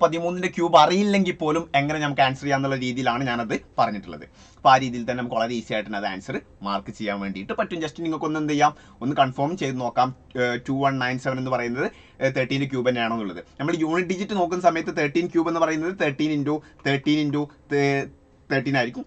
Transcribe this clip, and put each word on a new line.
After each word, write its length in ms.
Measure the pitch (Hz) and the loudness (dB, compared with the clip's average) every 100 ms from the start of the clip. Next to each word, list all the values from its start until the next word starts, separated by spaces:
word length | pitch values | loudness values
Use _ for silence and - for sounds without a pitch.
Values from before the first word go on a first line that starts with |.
പതിമൂന്നിന്റെ 480 | 170 165 170 180 180 - | 2 2 -2 -2 -4 0
ക്യൂബ് 200 | 170 160 | 6 8
അറിയില്ലെങ്കിൽ 540 | 156 185 208 196 185 - | 8 6 4 4 2 0
പോലും 200 | 156 160 165 143 | 0 0 0 -2
എങ്ങനെ 240 | 143 156 | 0 -2
നമുക്ക് 240 | 147 139 135 | -2 2 2
ആൻസർ 160 | 131 | 2
ചെയ്യാന്നുള്ള 340 | 143 139 139 135 127 | -2 0 0 -2 -2
രീതിയിലാണ് 380 | 123 131 120 135 | -2 -2 0 -2
ഞാനത് 260 | 120 113 120 - - | -2 -2 -6 -6 -2
പറഞ്ഞിട്ടുള്ളത്. 460 | 117 104 90 78 71 - - - | -2 -2 -10 -14 -16 -20 -20 0
അപ്പൊ 120 | - | 6
ആ 20 | 131 | 6
രീതിയിൽ 200 | 131 120 117 | 4 -4 -4
തന്നെ 140 | 123 | -4
നമുക്ക് 160 | 123 117 | -4 -2
വളരെ 140 | 117 120 | -2 -2
ഈസി 140 | 110 | -4
ആയിട്ട് 160 | 110 104 | -6 -4
തന്നെ 120 | 104 | -6
അത് 80 | 101 | -6
ആൻസർ 240 | 95 98 104 - - 98 | -6 -8 -10 -10 -10 -4
മാർക്ക് 260 | 98 101 107 | -4 -6 -6
ചെയ്യാൻ 180 | 107 101 | -6 -4
വേണ്ടിയിട്ട് 340 | 98 95 98 226 | -6 -8 -6 -4
പറ്റും. 220 | 208 175 156 | -4 -4 -6
Just 120 | 156 165 | -6 -6
നിങ്ങൾക്കൊന്ന് 340 | 156 160 156 | -4 -4 -2
എന്ത് 140 | 151 | -2
ചെയ്യാം, 200 | 147 147 - - - | 2 2 2 -12 -6
ഒന്ന് 140 | 123 143 | -2 2
കൺഫേം 360 | 131 131 143 185 | 0 0 -2 -2
ചെയ്ത് 160 | 139 127 | -4 -4
നോക്കാം, 280 | 120 123 127 131 - 127 | -2 0 0 -2 -10 -2
ഏഹ്, 180 | 123 120 131 | 0 0 -2
ടു 60 | 135 | 0
വൺ 100 | 139 135 127 | 0 0 -2
നയൻ 120 | 127 139 | -2 -4
സെവൻ 140 | 131 | -2
എന്ന് 100 | 131 123 | 0 0
പറയുന്നത്, 320 | 120 123 190 - - - | 0 -2 -4 -6 -18 -2
ഏഹ്, 120 | 135 135 | 0 0
തേർട്ടീൻ്റെ 320 | 127 139 139 | 0 0 0
ക്യൂബ് 140 | 131 123 | 0 2
തന്നെയാണോ 260 | 123 113 113 | 2 0 -2
എന്നുള്ളത്. 260 | 101 85 - - | -4 -8 -14 -6
നമ്മൾ 140 | 143 170 156 | -2 0 0
യൂണിറ്റ് 240 | 170 175 | 0 0
ഡിജിറ്റ് 240 | 185 202 208 | -4 -4 -2
നോക്കുന്ന 220 | 170 180 180 | 0 2 2
സമയത്ത് 240 | 165 160 165 | 2 0 -2
തേർട്ടീൻ 300 | 147 170 170 | 0 0 0
ക്യൂബ് 220 | 170 165 | 0 0
എന്ന് 100 | 165 160 | 2 0
പറയുന്നത് 280 | 160 165 190 | 0 -4 -2
തേർട്ടീൻ 280 | 156 139 151 147 | -2 0 0 0
into 160 | 139 151 - - 143 | 0 -4 -6 -6 -2
തേർട്ടീൻ 320 | 139 147 151 147 | 0 2 2 2
into, 180 | 147 147 - - 143 | -2 -4 -10 -2 2
ഏഹ്, 240 | 143 139 139 - _ _ - | 2 2 -2 -12 _ _ -2
തേർട്ടീൻ 260 | 135 131 135 | -2 2 0
ആയിരിക്കും. 280 | 127 135 | 0 -4